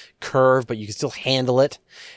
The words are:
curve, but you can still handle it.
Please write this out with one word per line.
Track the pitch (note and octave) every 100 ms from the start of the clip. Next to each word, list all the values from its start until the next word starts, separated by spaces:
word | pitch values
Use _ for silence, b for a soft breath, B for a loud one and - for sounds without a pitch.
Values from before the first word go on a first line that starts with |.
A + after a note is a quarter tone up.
| B _
curve, | - C#3 C3 C3 A#2+
but | A2+
you | G#2
can |
still | A2 C#3
handle | - C#3 C3 B2+ B2+
it. | C#3+ - _ B B